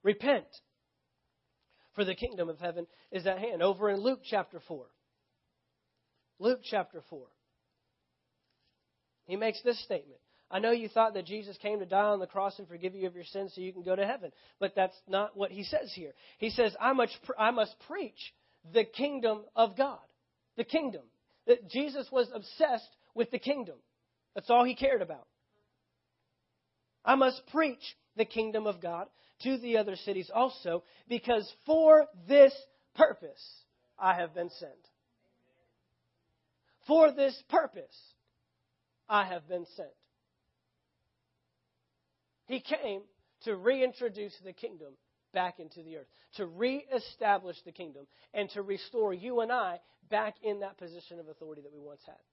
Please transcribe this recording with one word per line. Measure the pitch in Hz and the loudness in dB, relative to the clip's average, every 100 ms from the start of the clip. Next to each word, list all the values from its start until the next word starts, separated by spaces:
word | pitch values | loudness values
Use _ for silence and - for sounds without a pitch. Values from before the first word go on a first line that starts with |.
Repent, | 202 208 262 254 - - _ _ _ _ _ _ _ _ _ _ _ _ _ - | 0 0 0 0 -2 -20 _ _ _ _ _ _ _ _ _ _ _ _ _ -4
for | 190 | -4
the | 180 | -2
kingdom | 240 202 165 | -6 -4 -6
of | 156 | -6
heaven | 175 170 170 _ _ | -8 -8 -12 _ _
is | 190 180 | -4 -4
at | 185 | -4
hand. | 226 180 | -6 0
Over | 185 190 208 | 0 2 -2
in | 202 | 0
Luke | 226 262 - | -2 -2 -4
chapter | 208 175 170 - | -4 -4 -14 -14
four. | 151 123 _ _ _ _ _ _ _ _ _ _ _ _ _ _ _ | -14 -14 _ _ _ _ _ _ _ _ _ _ _ _ _ _ _
Luke | 208 254 | -2 -2
chapter | - 208 175 165 - | -2 -4 -4 -12 -18
four. | 151 123 _ _ _ _ _ _ _ _ _ _ _ _ _ _ _ _ _ _ _ - | -18 -18 _ _ _ _ _ _ _ _ _ _ _ _ _ _ _ _ _ _ _ -10
He | 190 | -4
makes | 220 214 | -4 -2
this | 240 226 | -2 -2
statement. | - 185 139 131 _ _ _ | -4 -8 -8 -20 _ _ _
"I | 190 | -2
know | 226 | 0
you | 233 214 | 0 0
thought | 226 226 208 | 2 2 0
that | 165 | -8
Jesus | 214 202 185 | -10 -12 -8
came | 208 214 | -4 -4
to | 180 | 0
die | 190 | 2
on | 208 202 | 2 0
the | 180 | -2
cross | 196 196 190 | -4 -6 -6
and | 175 | -18
forgive | 170 180 190 | -8 -8 -6
you | 185 | -8
of | 175 | -8
your | 165 | -12
sins | 196 196 | -10 -10
so | 185 | -10
you | 185 | -12
can | 185 | -10
go | 175 185 | -4 -2
to | 202 | -2
heaven." | 254 175 _ - _ | -4 -10 _ -20 _
But | 196 196 | -2 0
that's | 190 - - | 0 -2 -4
not | 190 208 202 | -2 -2 -4
what | 196 | -6
he | 190 | -6
says | 190 302 214 | -4 -4 -4
here. | - 151 - - _ | -12 -16 -18 -20 _
He | 220 | -4
says, | 226 220 - | 2 0 2
"I | 233 | 0
must | 269 233 - | 2 0 -2
pr-, | - 247 | -10 0
I | 220 | 0
must | 240 214 - - | 2 -2 -4 -14
preach | 359 269 - - _ _ _ 165 | -10 -10 -10 -18 _ _ _ 0
the | 214 220 | 0 0
kingdom | - 285 277 226 214 208 226 | -2 -4 0 -2 -2 -6 0
of | 226 190 | 0 2
God." | 269 - _ _ _ _ _ - | -2 -2 _ _ _ _ _ -8
The | |
kingdom. | - 311 277 175 - _ _ _ - | -2 0 -2 -8 -16 _ _ _ 4
That | 240 196 | 4 4
Jesus | 247 294 277 247 | -4 -4 -6 -4
was | 262 240 | -2 -2
obsessed | 233 190 - 302 233 - _ _ 226 | -4 -14 -2 0 0 -6 _ _ -4
with | 226 | -4
the | 247 | -4
kingdom. | 247 285 190 139 _ _ _ _ _ 202 | -4 -4 -6 -16 _ _ _ _ _ -14
That's | - | 4
all | 240 | 6
he | 247 247 | 6 2
cared | 269 247 | 0 0
about. | 170 147 - _ _ _ _ _ _ _ _ _ _ _ _ _ _ _ _ _ | -2 -10 -18 _ _ _ _ _ _ _ _ _ _ _ _ _ _ _ _ _
"I | - 269 | 2 4
must | 262 254 - | 4 2 -6
preach | 294 311 240 - - _ 214 | 0 0 -2 -14 -18 _ -4
the | 226 | -4
kingdom | 226 220 220 214 | -2 -2 -2 -2
of | 180 | -4
God | 175 170 202 _ _ _ | -8 -8 -10 _ _ _
to | 254 269 | -4 -4
the | 240 226 | 2 2
other | 208 185 | 2 -4
cities | - 190 180 | -4 -6 -2
also, | 214 262 - 180 175 _ - _ | 0 0 -2 -6 -6 _ -20 _
because | 240 - 226 202 - - | -6 0 0 0 -14 2
for | 320 311 311 302 180 170 | 6 10 10 8 -6 4
this | 285 269 - - _ _ - | 10 10 8 -20 _ _ 4
purpose | 294 - 160 - - - _ _ _ - | 4 4 -14 -18 -20 -20 _ _ _ 0
I | 190 175 | 2 2
have | 170 | 0
been | 170 175 | -4 -8
sent." | - 156 131 _ _ _ _ _ _ _ _ _ _ _ _ _ _ _ _ _ _ _ _ - | -10 -18 -20 _ _ _ _ _ _ _ _ _ _ _ _ _ _ _ _ _ _ _ _ 4
For | 311 311 | 8 8
this | 277 277 - _ | 6 0 0 _
purpose | - 302 185 139 - - _ _ _ _ _ _ _ _ _ - | 0 0 -10 -18 -20 -20 _ _ _ _ _ _ _ _ _ 0
I | 208 190 | 0 0
have | 180 151 | -6 -6
been | 180 170 - | -8 -8 -16
sent. | 151 _ _ _ _ _ _ _ _ _ _ _ _ _ _ _ _ _ _ _ _ _ _ _ _ _ _ | -18 _ _ _ _ _ _ _ _ _ _ _ _ _ _ _ _ _ _ _ _ _ _ _ _ _ _
He | 254 | -10
came | - 311 269 196 208 _ _ _ | -6 -6 -4 -8 -12 _ _ _
to | 226 196 | -8 -2
reintroduce | 202 269 254 - 240 196 208 - | 0 2 0 -2 -8 -8 -12 -14
the | 185 | -20
kingdom | 180 226 180 147 131 _ _ _ | -12 -14 -12 -20 -20 _ _ _
back | 190 180 175 | -4 -4 -6
into | 160 175 | -18 -18
the | 160 160 | -18 -18
earth, | 131 _ _ - | -18 _ _ -10
to | 185 | -10
reestablish | 170 247 269 277 262 - - 220 196 185 165 | -2 -2 -2 -4 -6 -6 -4 0 0 -2 -14
the | - | -18
kingdom, | 165 170 139 139 _ _ | -16 -16 -16 -20 _ _
and | 208 202 | -6 -6
to | 208 | -8
restore | 196 196 - 240 214 | -6 -8 -6 -2 -2
you | 180 220 240 | -2 -4 -4
and | 226 | -2
I | 247 190 170 _ _ _ | -2 -2 -6 _ _ _
back | 214 214 208 | -2 -2 -6
in | 220 208 | -6 -6
that | 196 190 | -8 -12
position | 175 170 - 170 | -18 -18 -18 -18
of | 160 | -18
authority | 156 160 151 | -18 -16 -16
that | 143 | -18
we | 147 | -20
once | 147 143 - | -20 -20 -20
had. | - _ | -20 _